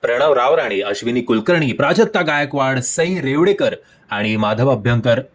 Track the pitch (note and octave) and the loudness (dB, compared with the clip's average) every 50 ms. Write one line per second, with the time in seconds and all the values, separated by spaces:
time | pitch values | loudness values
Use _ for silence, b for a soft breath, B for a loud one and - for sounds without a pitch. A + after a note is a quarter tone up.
0 | - A#2 A#2+ B2 C#3+ D#3 C#3 B2 B2 C3+ D#3+ E3 C#3 A2+ G2+ G2 G2+ G2+ G2+ - | -4 -2 0 2 2 2 4 4 2 2 2 2 0 -2 -2 -4 -2 -4 -4 -4
1 | A2+ A#2+ A#2+ B2+ A#2+ - A#2 A2 G#2+ - F3 E3 D3+ B2+ - - C#3+ D3 E3+ G3 | -4 -2 -2 -2 0 0 0 0 2 2 2 2 2 -2 0 0 0 0 4 2
2 | A3+ - - F#3+ F3 D#3 D3+ C#3+ D3 C3 D3 C#3 C3 C3 C3+ B2+ B2+ - - E3+ | 2 2 2 -2 -2 0 -2 -2 -2 -2 -2 -2 -2 0 -2 -2 -4 -4 -2 -2
3 | E3 F3 F#3+ F3 C#3 C3+ C3+ D3+ F3+ G3+ G3 - C#3+ A2 - - b b b b | -2 0 -2 -4 -2 -2 0 2 2 2 2 2 0 -2 -2 -4 b b b b
4 | b b G#2 G2+ G#2+ G#2+ A2 G#2+ G#2+ G#2 A2 A2 B2+ C#3 B2+ G#2+ G2 A#2+ A#2+ A#2 | b b -6 -4 -2 -2 0 0 0 0 0 2 2 2 0 0 0 0 0 0
5 | G#2+ B2 A#2 B2 - - | 2 2 0 0 0 -10